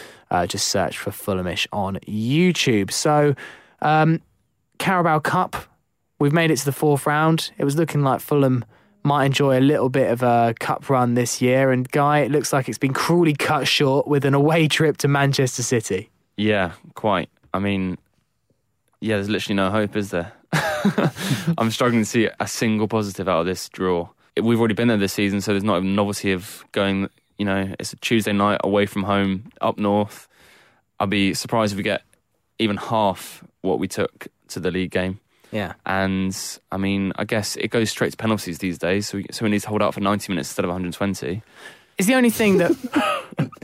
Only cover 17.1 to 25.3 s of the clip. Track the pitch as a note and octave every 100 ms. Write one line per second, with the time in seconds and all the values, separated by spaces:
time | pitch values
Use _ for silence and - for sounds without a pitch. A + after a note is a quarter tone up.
17.1 | F2+ - _ _ F#2+ G2+ G2 F#2 F2+ _
18.1 | _ _ _ _ _ _ _ _ _ G#2+
19.1 | G#2 G2+ F#2 - G2 F#2+ G#2+ G2+ G#2+ G2
20.1 | F2 F2 - _ D3+ - - G3+ - D#3
21.1 | - F#3 A#2+ E3 D#3+ A2+ - B2 A#2 G#2
22.1 | A#2+ G#2 - - - A#2 G#2+ G#2+ A2 G2+
23.1 | F#2+ F#2 E2+ F2 F2+ - - F#2 F2 F2
24.1 | _ _ - A2+ A2+ A2+ G2 A#2+ G#2+ G2
25.1 | - G2+